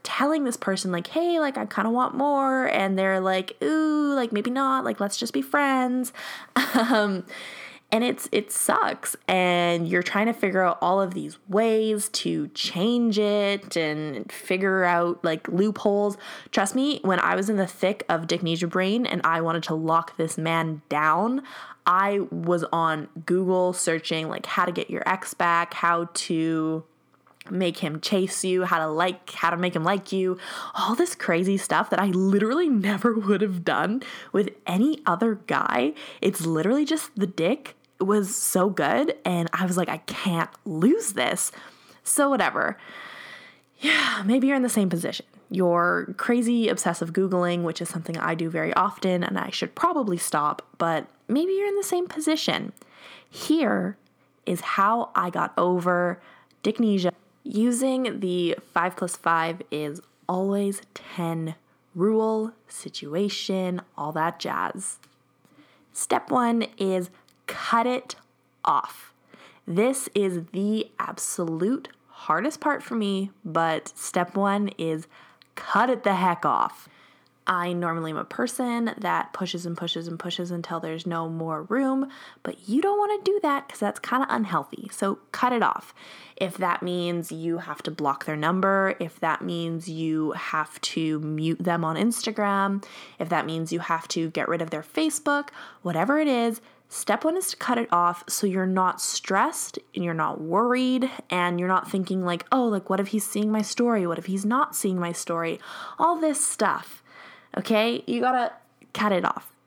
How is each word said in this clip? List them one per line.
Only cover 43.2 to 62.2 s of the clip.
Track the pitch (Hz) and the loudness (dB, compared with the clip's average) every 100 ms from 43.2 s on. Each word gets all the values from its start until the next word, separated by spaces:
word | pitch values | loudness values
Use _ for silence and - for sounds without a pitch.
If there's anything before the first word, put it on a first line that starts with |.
| - - - - _ - | -18 -18 -20 -20 _ -4
Yeah, | 294 311 - 214 | 2 2 2 0
maybe | 196 254 269 | 2 4 4
you're | 277 | 4
in | |
the | 247 | 2
same | 220 190 | 2 2
position. | 170 - - - - - | 0 -2 -6 -12 -20 -6
You're | 185 175 175 175 175 - 190 | 2 4 6 4 2 -2 -4
crazy | - 240 233 240 220 | 2 2 4 2 2
obsessive | - - 170 165 | 2 0 -2 -2
Googling, | 175 190 185 175 175 | 0 2 2 2 0
which | 170 165 | -2 -4
is | 170 | -6
something | 165 165 165 | -6 -6 -4
I | 160 | -2
do | 165 165 | 0 -2
very | 165 160 | -2 0
often, | - 196 - 190 180 | 2 0 0 0 0
and | - 190 | 0 -2
I | - | -4
should | - - | -4 -6
probably | - 339 330 214 175 | 0 0 0 0 -2
stop, | - 156 147 - - - | 0 0 0 -4 -10 -2
but | 165 160 - _ - | 0 0 -4 _ -2
maybe | 262 359 | 0 2
you're | 381 403 | 0 0
in | 403 | -2
the | |
same | 392 359 359 | 0 -2 -2
position. | 311 311 311 - - - - - - - - _ | -4 -2 0 0 -4 -6 -14 -20 -20 -20 -20 _
Here | - - 320 233 202 180 208 _ _ _ _ - | -12 0 2 4 2 -2 -6 _ _ _ _ -4
is | 175 | -4
how | - - 202 233 - | -2 2 2 2 0
I | - 180 | -4 -2
got | - - - | -2 -2 0
over | 180 180 180 175 175 180 - - _ _ | 2 2 2 2 0 -2 -12 -20 _ _
Dicknesia | 202 214 220 196 175 - _ _ | -4 2 2 2 0 -4 _ _
using | - 208 240 240 262 262 247 - | -6 0 2 2 0 0 -2 -2
the | 185 180 170 165 - | -2 0 0 -2 -2
five | 175 180 - | 0 0 -2
plus | 175 - | -6 -2
five | 165 165 165 175 - | 0 2 0 -4 -6
is | 147 147 170 _ _ - | -6 -6 -8 _ _ -4
always | 185 196 202 202 196 - | -2 0 0 0 -4 -12
ten | - - - 165 165 160 160 _ _ _ | -20 -12 -6 -4 -2 -6 -8 _ _ _
rule, | 170 202 220 | 0 2 4